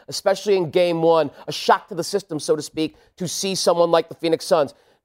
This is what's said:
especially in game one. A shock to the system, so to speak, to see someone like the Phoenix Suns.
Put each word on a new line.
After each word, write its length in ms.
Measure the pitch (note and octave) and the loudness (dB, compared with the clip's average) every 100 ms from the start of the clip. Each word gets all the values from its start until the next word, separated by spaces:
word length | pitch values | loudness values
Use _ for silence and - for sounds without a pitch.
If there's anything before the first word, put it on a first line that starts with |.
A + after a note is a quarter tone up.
| - | -14
especially 500 | - G3 F#3+ G#3+ G3 | -4 -2 -2 0 0
in 140 | E3 | 2
game 320 | F3+ F3 E3 | 0 0 2
one. 260 | E3 E3 D3 - - | 2 4 0 -6 -12
A 40 | |
shock 360 | D3 - G3+ - | -2 2 2 0
to 60 | E3 | -8
the 80 | |
system, 360 | E3 G3 - D3+ | -6 -6 -6 -6
so 160 | - D#3 | -2 -2
to 80 | |
speak, 340 | C#3+ - D#3 - _ - | -2 -6 -6 -6 _ -10
to 100 | F3 | -8
see 260 | - G3 | -6 -4
someone 380 | F3+ - E3+ E3+ | 0 2 2 4
like 180 | E3 E3 | 2 0
the 60 | - | -4
Phoenix 280 | E3 D#3+ | -2 -2
Suns. 300 | - F3 C#3 - _ _ | 0 0 0 -6 _ _